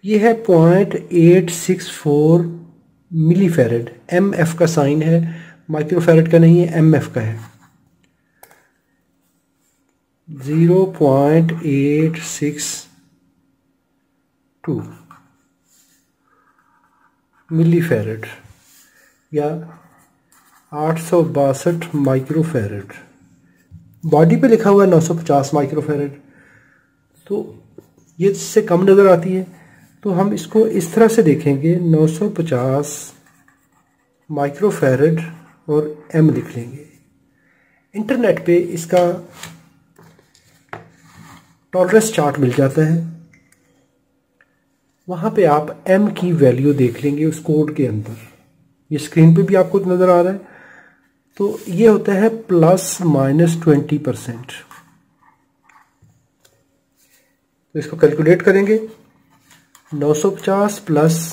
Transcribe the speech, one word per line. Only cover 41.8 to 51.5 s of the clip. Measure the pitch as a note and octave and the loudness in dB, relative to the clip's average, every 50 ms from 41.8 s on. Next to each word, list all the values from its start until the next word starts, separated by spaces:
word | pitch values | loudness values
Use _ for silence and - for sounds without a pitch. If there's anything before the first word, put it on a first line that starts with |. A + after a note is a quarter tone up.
| F3+ F3+ G3+ A3 G#3+ G#3+ | 0 2 2 2 2 2
चार्ट | - - D3+ C#3+ C#3 D3 | -2 -2 -2 -2 0 0
मिल | C#3 B2 | -2 0
जाता | B2 - C#3 C3+ - D#3 D#3 | 0 0 0 0 2 0 0
है, | D#3 E3 E3 E3 - - - - _ _ _ _ _ _ _ _ _ _ _ _ _ _ _ _ _ _ _ _ _ _ _ _ _ _ _ _ _ _ _ _ _ _ _ _ F3+ | 0 0 -2 -4 -8 -14 -18 -20 _ _ _ _ _ _ _ _ _ _ _ _ _ _ _ _ _ _ _ _ _ _ _ _ _ _ _ _ _ _ _ _ _ _ _ _ -12
वहाँ | F3+ E3 F3 A3 | -10 -6 -6 -4
पे | G#3+ G#3+ F#3 | 0 2 2
आप | D#3 D3 D3+ D#3 - - - - - | 4 2 2 0 -4 -12 -12 -2 0
एम | F#3+ G3 G#3 F#3+ | 2 2 2 0
की | - - F3+ F3+ E3 | -2 -4 -2 -2 2
वैल्यू | C#3 C#3 B2+ B2 B2+ C3+ D3 C#3+ | 4 4 4 4 2 0 0 0
देख | C3 B2+ A#2+ A2+ A2 B2+ | 0 0 -2 -2 -4 -6
लेंगे | C#3+ C#3+ D3 D#3 | -4 -4 -2 -4
उस | D#3+ D#3 - | -4 -4 -6
कोड | - - E3 D#3+ D3+ - D3+ | -4 -2 0 0 0 -2 -2
के | - C3+ | -4 -4
अंदर। | A#2 G#2+ G#2+ G#2+ - - - - - _ _ _ _ _ _ _ _ _ _ _ _ | -4 -4 -8 -8 -12 -16 -20 -20 -20 _ _ _ _ _ _ _ _ _ _ _ _
ये | D#3 C#3+ | -8 -8
स्क्रीन | D3+ - - E3 D#3+ E3 E3 | -8 -4 2 6 6 6 6
पे | F#3+ | 4
भी | F#3+ E3 G3 | 2 2 2
आपको | F#3 F3+ F#3 - G3 - | 0 0 2 0 -2 -2
नज़र | F3+ F3+ F3+ F#3 F3+ | 0 0 2 4 4
आ | F3+ F3 | 4 4
रहा | F3 F#3 | 2 0
है, | G3 G3 - - - - - - - - _ _ _ _ _ _ _ _ _ _ _ - | -2 -6 -12 -18 -20 -20 -20 -20 -20 -20 _ _ _ _ _ _ _ _ _ _ _ -6
तो | G3+ G3+ | -6 -6